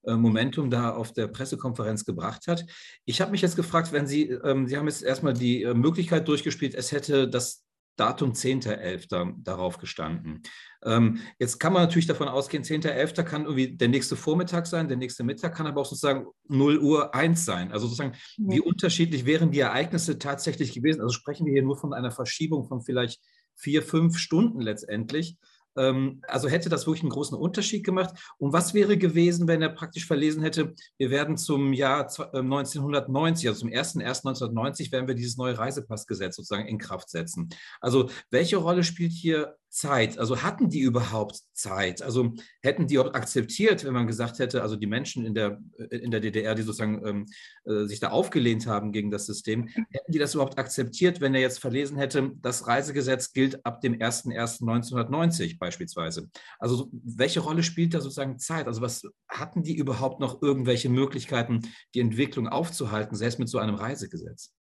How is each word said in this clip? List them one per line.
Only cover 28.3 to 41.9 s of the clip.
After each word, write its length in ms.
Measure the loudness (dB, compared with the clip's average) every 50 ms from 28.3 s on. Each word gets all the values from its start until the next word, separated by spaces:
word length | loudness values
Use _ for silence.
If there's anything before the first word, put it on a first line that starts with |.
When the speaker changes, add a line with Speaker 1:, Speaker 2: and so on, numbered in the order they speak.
| -8 _
Speaker 1:
Und 160 | -2 2 4
was 180 | 4 2 4
wäre 240 | 4 4 6 6 6
gewesen, 500 | 4 4 4 6 6 6 6 4 4 4
wenn 140 | 4 4 4
er 80 | 2 0
praktisch 380 | -2 -6 -12 -10 -8 -10 -2
verlesen 360 | -2 0 2 2 2 2 2
hätte, 300 | 0 0 2 0 -2 -2 -4 -14 -20 -20 _
wir 140 | _ 0 2
werden 260 | 2 0 2 0 -2
zum 380 | -2 0 0 2 2 4 2 2
Jahr 340 | 2 4 2 2 2 0 -4
zw-, 300 | -6 -10 -10 -6 -4 -2
äh, 40 |
neunzehnhundertneunzig, 1040 | 0 0 0 0 -2 -2 -4 -4 -2 0 0 0 0 0 0 2 2 2 2 2 0 0
also 120 | 0 0
zum 80 | -4 -2
ersten 320 | -2 -2 -2 -2 -4 -4
ersten 280 | -4 -4 -4 -2 -2 -4
neunzehnhundertneunzig 600 | -2 -2 -4 -2 -2 -2 -2 -2 -4 -6 -8 -2
werden 160 | -2 -2 0
wir 80 | 0 -2
dieses 220 | -2 -2 -4 -4
neue 220 | -2 -2 -2 0 -2
Reisepassgesetz 800 | -2 -4 -4 -6 -6 -8 -10 -10 -6 -6 -6 -4 -4 -6 -6
sozusagen 300 | -10 -6 -4 -4 -4 -2
in 120 | -4 -6 -6
Kraft 320 | -6 -8 -10 -10 -10 -8
setzen? 400 | -6 -6 -6 -6 -6 -6 -6 -8 -8 -16 -18 -20 -16 -4
Also 260 | -2 2 4 4 2 2 -2 -14 -8 _
welche 260 | 2 2 2 4 2
Rolle 280 | 2 2 2 4 4 2
spielt 280 | 0 0 -2 -2 -2
hier 440 | -2 0 0 2 2 2 0 -2 -8 _ _ _
Zeit? 500 | -8 -6 0 2 4 4 4 2 2 -2
Also 240 | 0 0 0 0
hatten 280 | 0 -2 2 2 2 2
die 100 | 4 4
überhaupt 600 | 2 4 4 2 0 0 0 -2 -2 -2 -6 -16 _ _
Zeit? 480 | _ -8 -6 -6 -2 -2 -2 -2